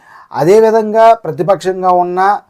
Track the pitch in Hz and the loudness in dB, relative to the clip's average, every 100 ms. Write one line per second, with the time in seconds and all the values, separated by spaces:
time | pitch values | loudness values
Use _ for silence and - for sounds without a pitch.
0 | _ - - 120 151 208 220 220 214 214 | _ -20 -14 -4 2 4 4 2 -2 2
1 | 226 220 170 143 170 190 185 185 185 180 | 4 2 -2 -8 -4 -2 -4 -4 -2 -2
2 | 175 180 190 208 _ | -2 -2 -2 -4 _